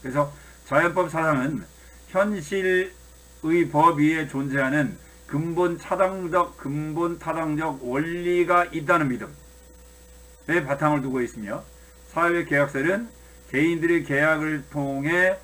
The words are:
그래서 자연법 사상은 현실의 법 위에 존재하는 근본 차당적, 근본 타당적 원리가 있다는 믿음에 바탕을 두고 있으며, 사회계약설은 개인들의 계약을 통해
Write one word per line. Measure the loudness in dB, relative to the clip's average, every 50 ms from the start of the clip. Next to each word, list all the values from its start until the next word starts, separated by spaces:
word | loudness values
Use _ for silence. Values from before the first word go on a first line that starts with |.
그래서 | -10 -4 -2 -2 -2 -2 -4 -18 -20 -20 -20 -20 -8
자연법 | 2 2 4 4 4 2 0 0 0
사상은 | 0 0 2 2 2 2 0 -2 -2 -4 -8 -12 -20 -20 -20 -20 -20 -20 -20 -4
현실의 | 0 0 2 2 0 -4 -6 -4 -4 -2 0 2 2 2 0 -2 -8 -20 -20 -20 -20 -20 -20 -20 -18 -6 -2 2 2 2 2 2
법 | 4 6 6 6 6 6
위에 | 4 4 4 0 -4
존재하는 | -4 -4 -4 -4 -2 0 0 0 2 2 2 0 0 -4 -10 -18 -20 -20 -20 -12
근본 | -6 -4 -4 -2 -2 0 0 0 0 0 -4
차당적, | -4 -4 0 2 2 0 0 -4 -6 -2 0 0 0 0 -6 -10
근본 | -8 -6 -4 -4 -4 -4 -4 -2 -2 -2 -4 -6
타당적 | -6 -6 -4 -4 -2 -2 -2 -2 -2 -4 -6 -6 -6 -4
원리가 | -2 -2 -2 -2 -4 -4 -2 0 2 2 2 4 4 2 2
있다는 | 0 -4 -8 0 2 2 2 2 0
믿음에 | -2 -4 -8 -12 -16 -20 -20 -20 -20 -20 -20 -20 -20 -20 -20 -20 -20 -20 -20 -20 -20 -20 -20 -20 -20 -16 -4 0 0 0 0
바탕을 | -2 -4 0 2 0 0 0
두고 | -2 -4 -2 -2
있으며, | -4 -4 -6 -12 -10 -8 -10 -10 -10 -16 -20 -20 -20 -20 -20 -20 -20 -8
사회계약설은 | -2 0 2 2 2 0 0 0 2 2 2 0 0 -2 0 0 0 -2 -4 -8 -14 -20 -20 -20 -20 -20 -14 -4
개인들의 | 0 2 2 2 2 0 2 2 2 2 0
계약을 | 0 0 2 4 2 2 2 0 -2 -4 -6 -8 -8
통해 | -6 -4 -4 -4 -4 -4 -2 0 2 2 2 2 2 -2